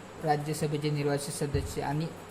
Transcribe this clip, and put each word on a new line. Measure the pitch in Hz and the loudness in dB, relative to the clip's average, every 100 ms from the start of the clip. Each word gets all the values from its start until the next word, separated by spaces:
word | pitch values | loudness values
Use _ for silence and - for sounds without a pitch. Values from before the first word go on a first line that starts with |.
| - - | -10 -4
राज्यसभेचे | 160 151 147 151 156 147 151 | 2 2 2 0 0 2 2
निर्वाचित | 147 143 143 151 | 2 2 2 0
सदस्य | - 147 143 131 - | -2 0 0 0 -2
आणि | 139 147 165 - - | -2 0 -2 -4 -12